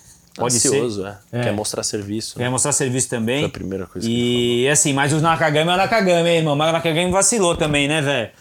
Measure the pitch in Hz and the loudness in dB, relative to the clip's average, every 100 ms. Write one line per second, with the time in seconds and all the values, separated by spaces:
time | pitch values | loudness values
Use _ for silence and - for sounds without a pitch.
0 | - - _ - 120 120 135 135 120 101 | -20 -20 _ -6 -2 0 2 0 0 -4
1 | 95 101 _ 120 120 101 107 - 107 110 | -8 -12 _ -4 -2 -2 -4 -4 -4 -6
2 | 101 110 - - 123 127 147 143 139 127 | -6 -8 -8 -6 -4 0 0 0 0 -2
3 | 123 123 113 135 101 - 90 95 90 92 | -2 -2 -2 -2 -2 -6 -8 -8 -8 -8
4 | 113 120 120 120 120 120 131 151 156 135 | -4 -2 0 0 0 2 2 2 2 2
5 | 143 156 165 165 160 151 160 180 190 226 | 2 2 2 2 2 2 2 2 2 2
6 | 190 170 170 170 160 143 156 165 165 156 | 2 2 4 2 2 2 2 0 0 0
7 | 180 185 196 240 180 160 156 147 143 156 | 2 2 2 2 2 2 0 2 2 0
8 | 139 135 107 - | 0 -2 -4 -10